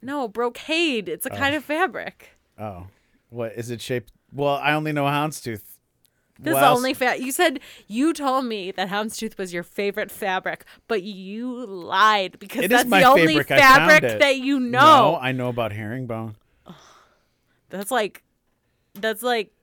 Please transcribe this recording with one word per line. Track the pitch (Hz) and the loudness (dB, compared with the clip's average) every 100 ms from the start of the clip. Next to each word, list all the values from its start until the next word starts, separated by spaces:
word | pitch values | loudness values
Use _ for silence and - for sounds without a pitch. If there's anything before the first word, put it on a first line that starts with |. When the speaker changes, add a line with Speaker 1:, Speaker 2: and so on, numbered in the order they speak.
Speaker 1:
No, | 233 285 247 | -8 -8 -8
brocade. | 196 240 240 - 320 339 247 175 | -4 -6 -6 -6 -2 -2 -2 -6
It's | 156 - | -8 -8
a | |
Speaker 2:
Oh. | 202 | -4
Speaker 1:
kind | 277 | -2
of | 302 | -4
fabric. | 254 302 349 - 85 _ - _ _ _ | -4 -4 -4 -4 -12 _ -20 _ _ _
Speaker 2:
Oh. | 107 92 87 _ _ _ _ | -12 -12 -16 _ _ _ _
What, | 117 113 | -10 -10
is | 107 117 | -8 -10
it | 117 | -10
shaped? | - 123 - _ _ | -6 -8 -8 _ _
Well, | 131 143 139 | -4 -2 0
I | 135 | 0
only | 151 156 | 0 -2
know | 147 | -2
houndstooth. | 139 143 151 147 - 107 - - _ _ _ _ _ _ | -2 -2 -4 -6 -12 -12 -14 -20 _ _ _ _ _ _
Speaker 1:
This | - | -2
Speaker 2:
What | 320 | 4
Speaker 1:
is | |
the | 294 | 4
Speaker 2:
else? | 247 | 4
Speaker 1:
only | 254 | 0
fa-, | - 254 165 | -2 -2 -2
you | 254 | -6
said, | 262 349 277 - - _ | 0 0 0 -14 -20 _
you | 214 302 | -2 -2
told | 311 285 262 254 | -2 -2 -2 -4
me | 214 180 | -8 -10
that | 196 190 | -6 -6
houndstooth | 202 214 - 220 - | -4 -6 -8 -12 -10
was | 190 | -10
your | 175 | -10
favorite | 175 - 202 196 208 | -10 -6 -6 -4 -8
fabric, | - 202 185 185 165 - - _ | -6 -4 -4 -4 -10 -14 -20 _
but | 226 | -6
you | 180 190 190 208 247 247 247 | -6 -14 -14 -12 -10 -10 -12
lied | 190 165 190 214 214 185 - | -14 -6 2 4 4 -2 -8
because | 202 226 | -14 -6
Speaker 2:
It | 170 | 0
is | 247 | 0
Speaker 1:
that's | 247 | 2
Speaker 2:
my | 196 | 6
Speaker 1:
the | 180 | 8
only | 285 320 | 8 6
Speaker 2:
favorite. | 311 - | 2 2
I | 269 | 6
found | 269 262 311 | 8 8 8
Speaker 1:
fabric | 311 254 | 6 4
Speaker 2:
it. | 220 | 0
Speaker 1:
that | 285 269 | 2 2
you | 262 277 | -2 -2
know. | 247 247 294 302 220 | -2 4 8 8 6
Speaker 2:
No, | 165 | 2
I | 127 | -2
know | 131 123 | -2 -4
about | 120 113 | -2 -4
herringbone. | 104 107 123 127 113 113 107 _ _ _ 170 _ _ _ _ _ _ _ _ _ | -4 -8 -8 -8 -8 -10 -14 _ _ _ -20 _ _ _ _ _ _ _ _ _
Speaker 1:
That's | 180 202 | -12 -4
like, | 247 208 - _ _ _ _ _ _ _ | -2 -2 -8 _ _ _ _ _ _ _
that's | 202 220 214 | -8 -6 -4
like | 247 233 196 _ | -4 -4 -4 _